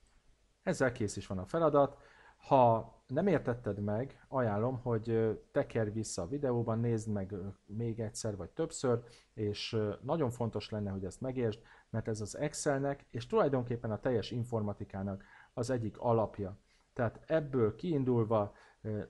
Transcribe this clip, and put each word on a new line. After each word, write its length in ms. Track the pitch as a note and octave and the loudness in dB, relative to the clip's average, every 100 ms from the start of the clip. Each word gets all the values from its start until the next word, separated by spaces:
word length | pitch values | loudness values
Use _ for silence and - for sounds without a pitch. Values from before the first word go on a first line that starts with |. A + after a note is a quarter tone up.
| _ _ _ _ _ _ | _ _ _ _ _ _
Ezzel 280 | F#3+ E3 C3 | -4 0 0
kész 260 | B2 G#2 - | 0 -4 -4
is 100 | - | -6
van 100 | F#2+ | -8
a 80 | F#2 | -4
feladat. 520 | E3 D#3+ C#3+ C#3 - - - - _ | 2 4 4 4 0 -20 -20 -20 _
Ha 580 | - C3+ B2 A2+ - - - | 2 6 8 6 0 -16 -6
nem 200 | C3 G3 | 0 4
értetted 520 | D3+ - A#2 G#2+ G2 | 2 2 -2 -2 -2
meg, 460 | G#2 G#2 C#3 - - | 0 0 -2 -10 -6
ajánlom, 520 | C3+ A#2 G2+ A#2+ B2+ | 0 2 2 0 -2
hogy, 300 | A#2+ A2+ A#2 | 0 0 2
ö, 240 | A2+ A2+ G#2 - | 2 4 0 -2
tekerj 380 | C#3+ C#3 A#2+ G#2+ | -2 0 0 0
vissza 320 | A2 A2 - | -2 -4 -4
a 60 | F2 | -4
videóban, 520 | C#3+ C#3 A#2+ A#2 A2+ | -2 0 2 2 2
nézd 280 | A#2 A2+ A2 | 2 0 0
meg, 200 | G#2 F#2 | -4 -4
ö, 160 | G2+ G2 - - | -6 -8 -12 -10
még 340 | G#2 A#2 A2 | -6 -4 -2
egyszer 360 | G#2+ - A2+ G2 | -6 -4 -6 -6
vagy 140 | E2+ | -8
többször, 540 | - E3 - C3 A#2+ - - _ | -4 -6 -2 0 0 -2 -20 _
és, 400 | - G#2 G2+ - | -4 -2 -2 -2
ö, 200 | A2+ G#2+ - | 0 0 -2
nagyon 280 | A#2+ E3 C3 | -4 0 0
fontos 400 | B2 A#2 G#2+ - | 0 -4 -4 -6
lenne, 220 | A2 G2+ | -4 -2
hogy 140 | F#2+ F#2 | -4 -6
ezt 160 | - | -6
megértsd, 400 | C3 B2+ A#2 G#2 - - - | -6 0 0 0 -10 -20 -8
mert 180 | A2+ A#2 | -6 -4
ez 140 | G#2+ | -4
az 160 | G#2 - | -6 -4
Excelnek, 680 | C#3+ - D3+ C3+ C#3 C#3 - | -4 -2 0 0 0 -4 -8
és 180 | A#2 A#2+ | -12 -2
tulajdonképpen 640 | A3 D#3 C3 A#2+ A#2 A2+ | 2 4 2 -2 -4 -4
a 80 | G#2 | -2
teljes 320 | C#3 A#2 - | 2 0 0
informatikának 920 | A#2+ A#2+ A2+ G#2 G2+ G2+ G2 G2 F#2+ - - - | -4 -2 -2 -2 -4 -8 -6 -4 -6 -10 -20 -14
az 160 | - A#2+ | -6 -2
egyik 280 | B2+ A2 - | -2 -2 -2
alapja. 600 | A#2 A2+ G#2 - F#2 G2+ _ _ _ | 2 4 2 -2 -8 -8 _ _ _
Tehát 300 | - A2 - - | -4 -4 -4 -2
ebből 500 | D#3+ D3 C3 G#2+ - | 0 0 2 2 2
kiindulva, 800 | F3+ D3 B2+ A#2+ A2 A2 G2+ - - _ | -2 0 4 4 4 2 2 -4 -20 _
ö, 200 | A2 G#2 - | -8 -6 -8